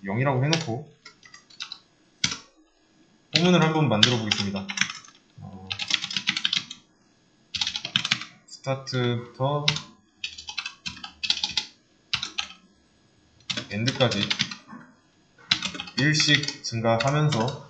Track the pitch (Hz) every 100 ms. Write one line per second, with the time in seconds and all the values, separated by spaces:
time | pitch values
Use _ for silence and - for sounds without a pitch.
0 | 98 107 135 127 139 160 - 117 - -
1 | - - - - _ - - - _ _
2 | _ _ - - - _ _ _ _ _
3 | _ _ _ - 175 175 160 160 143 107
4 | 110 120 107 104 101 98 98 - - -
5 | - - _ - 98 95 95 98 - -
6 | - 98 - - - - - - _ _
7 | _ _ _ _ _ - - - - -
8 | - - - - - - - 131 135 127
9 | 123 117 120 - 135 147 147 151 - -
10 | _ _ - - - - - - - 78
11 | - 73 - - - - - - _ _
12 | _ - - - - - _ _ _ _
13 | _ _ _ _ _ - - 104 117 -
14 | 123 101 104 - - - - - - _
15 | _ _ _ _ - - - - - -
16 | 147 151 147 147 - - - 113 113 117
17 | 135 147 151 113 117 - -